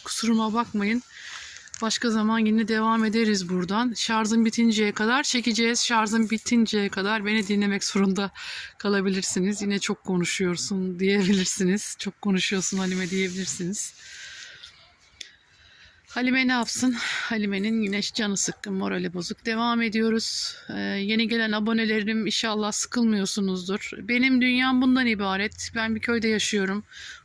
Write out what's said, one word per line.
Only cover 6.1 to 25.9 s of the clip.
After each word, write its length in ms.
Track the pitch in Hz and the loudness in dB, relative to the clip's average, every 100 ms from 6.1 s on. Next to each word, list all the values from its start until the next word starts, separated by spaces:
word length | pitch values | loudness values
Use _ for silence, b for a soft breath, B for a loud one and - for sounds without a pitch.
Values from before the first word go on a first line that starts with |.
| 226 208 | 2 2
bitinceye 600 | 220 - 240 220 214 196 | -2 2 2 4 2 0
kadar 360 | 196 196 220 202 | 0 0 0 0
beni 220 | 220 196 | 0 2
dinlemek 360 | 208 202 196 | 2 2 0
zorunda 480 | - 196 196 190 196 B B B B - | -2 2 2 2 -2 B B B B -6
kalabilirsiniz. 840 | 202 202 196 190 - 190 190 202 | 0 2 2 0 -2 0 0 0
"Yine 180 | 202 202 | -2 -2
çok 240 | - 196 | -2 -4
konuşuyorsun." 960 | - 185 170 - 185 175 - 190 185 180 | -2 0 0 0 0 0 -2 -2 -2 0
diyebilirsiniz. 960 | 190 202 185 196 185 - 185 208 - - | 2 4 4 4 2 0 2 2 -2 -8
"Çok 220 | 202 - | -10 -4
konuşuyorsun 560 | 202 190 - 190 - 190 | 0 0 0 -2 -2 -2
Halime." 320 | 185 185 185 | -2 -2 -2
diyebilirsiniz. 840 | 190 190 185 185 - 175 214 - - B B B B B B B B B _ _ _ B B B B B B B B _ | -2 -2 -2 -6 -4 -6 -6 -8 -12 B B B B B B B B B _ _ _ B B B B B B B B _
Halime 340 | 240 254 262 254 | -2 2 4 4
ne 40 | |
yapsın? 440 | 254 226 - 254 233 | 2 0 0 0 0
Halime'nin 800 | - - - 220 208 196 214 226 | -4 -4 -2 -2 0 0 0 0
yine 200 | 202 202 | 0 -2
canı 360 | - - 208 190 | -2 -2 0 0
sıkkın, 360 | - - 202 | -2 -6 -6
morali 400 | 190 196 190 180 | -4 -2 -2 -4
bozuk. 320 | 175 170 208 233 | -6 -8 -6 -4
Devam 360 | 226 240 233 | 0 0 2
ediyoruz. 760 | 226 220 226 220 - - - - - | 0 2 2 0 -2 -4 -6 -8 -10
Ee, 100 | 208 | -6
yeni 480 | 202 196 196 220 220 | -4 -2 0 0 2
gelen 240 | 233 220 | 0 0
abonelerim 760 | 214 214 226 220 214 208 220 214 | 0 0 0 2 0 0 -2 0
inşallah 460 | - 226 214 208 | -2 -2 -2 -2
sıkılmıyorsunuzdur. 1200 | - - 247 226 208 190 - 196 185 180 190 - - | -4 -4 0 2 2 0 -2 -2 -2 -4 -6 -6 -10
Benim 440 | 190 247 262 254 | -2 0 4 4
dünyam 400 | 254 247 262 254 | 4 4 2 4
bundan 260 | 262 254 240 | 4 4 2
ibaret. 640 | 202 196 190 214 - - 233 | 0 0 0 -2 -6 -8 -4
Ben 200 | 220 | -2